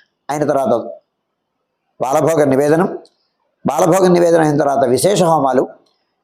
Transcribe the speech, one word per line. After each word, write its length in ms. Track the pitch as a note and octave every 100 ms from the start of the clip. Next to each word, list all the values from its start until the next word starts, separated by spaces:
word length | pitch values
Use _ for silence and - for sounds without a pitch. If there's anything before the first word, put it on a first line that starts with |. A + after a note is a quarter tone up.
| _ _ -
అయిన 200 | D3 C#3+
తర్వాత 220 | C3+ C3 A#2 - - _ _ _ _ _ _ _ _ _ -
బాలభోగ 420 | A#2 D3 D3 D#3+
నివేదనం, 560 | C#3+ C3 C#3+ D#3+ G3 - - _ _ _ _ _ A#2+
బాలభోగ 400 | C#3+ F3+ F#3 F#3
నివేదన 340 | F3 E3+ E3
అయిన 160 | D#3 D3
తర్వాత 280 | C#3+ C3+ C3
విశేష 380 | B2 E3+ G3
హోమాలు, 440 | F3 D#3+ C3+ B2+ D#3 - _ _ _ _